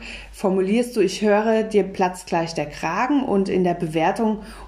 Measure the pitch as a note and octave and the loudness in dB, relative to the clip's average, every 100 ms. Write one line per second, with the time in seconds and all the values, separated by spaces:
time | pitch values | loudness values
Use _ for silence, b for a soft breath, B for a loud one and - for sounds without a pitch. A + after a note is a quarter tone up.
0 | B B B - G3 F#3+ F#3+ A3+ A#3+ A#3 | B B B -4 0 2 2 2 0 0
1 | F#3+ - G#3+ G#3 A3 A3 G#3+ G#3 F#3+ - | 0 2 2 4 4 2 2 2 0 0
2 | F3+ F3+ - E3+ E3 - C#3+ - D#3+ F#3 | -2 -2 -4 -2 -2 -4 -6 -6 -4 -2
3 | B3+ D4 - G3 G3 F#3+ F3+ F3 E3 D#3+ | 0 0 2 0 2 2 2 0 -2 0
4 | D#3+ G#3 A3 G#3+ B B | 0 2 0 -2 B B